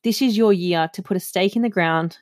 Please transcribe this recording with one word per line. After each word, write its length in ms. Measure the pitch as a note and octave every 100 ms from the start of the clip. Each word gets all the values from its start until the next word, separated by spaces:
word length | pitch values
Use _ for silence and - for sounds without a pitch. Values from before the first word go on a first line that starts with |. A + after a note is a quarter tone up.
This 200 | A3+ A3
is 120 | C4+ G#3
your 160 | A3
year 380 | G3 F3+ E3 D#3+
to 100 | -
put 120 | - F#3
a 40 |
stake 360 | - F#3 G3 A#3
in 60 |
the 80 | A#3
ground, 480 | G3 E3 D#3+ E3+ -